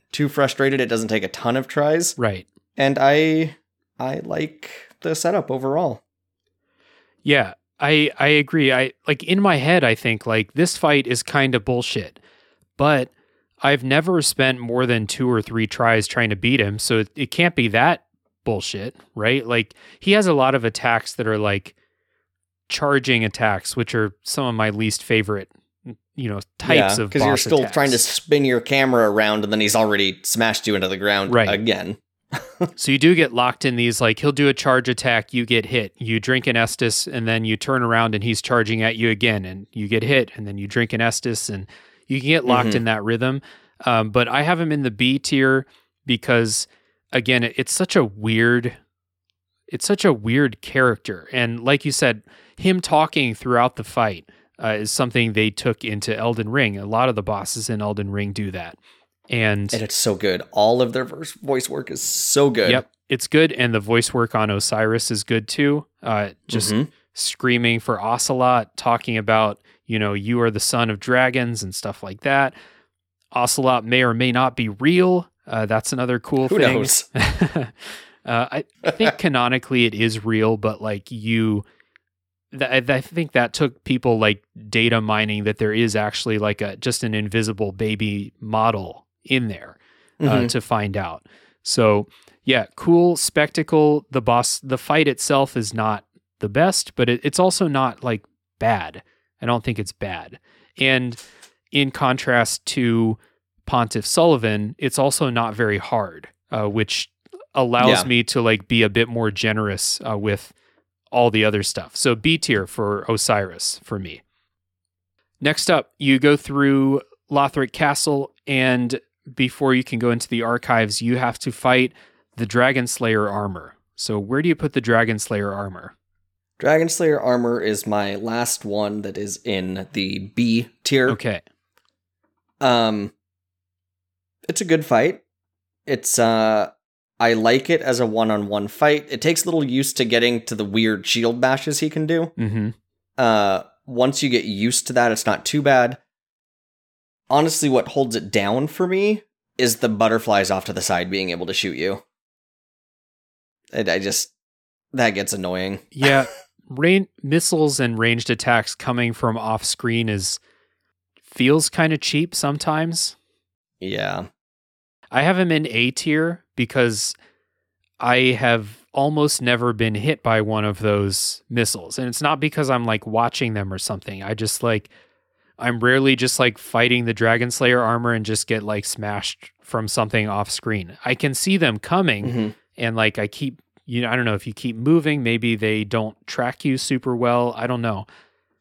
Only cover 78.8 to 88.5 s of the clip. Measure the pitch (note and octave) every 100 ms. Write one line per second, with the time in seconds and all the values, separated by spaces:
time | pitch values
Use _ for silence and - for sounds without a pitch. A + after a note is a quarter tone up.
78.8 | E3 - A3 - F3 C3 A#2+ B2+ - B2+
79.8 | A#2+ G#2+ A2+ A2 G#2+ A2 A2 A2 A2 G#2+
80.8 | G#2+ G2+ - A#2 G#2+ A2+ A2 G#2 - _
81.8 | _ _ _ _ _ _ _ C3+ C3 C3
82.8 | A#2+ C3 - E3+ D#3 B2+ A#2 - C#3+ -
83.8 | - B2+ B2+ A2+ G#2+ G#2 _ - G#2+ A2+
84.8 | A#2 A2+ G#2+ G#2+ G#2+ G#2 G#2 G#2 G#2+ A2
85.8 | A#2 G#2+ G#2 - A#2+ G#2+ G#2 G#2 G2+ F#2+
86.8 | C3 A#2 A#2 G#2+ G#2 A2+ G#2+ G#2 G#2 F#2+
87.8 | A2 G#2+ G#2+ G2+ G2 - G#2+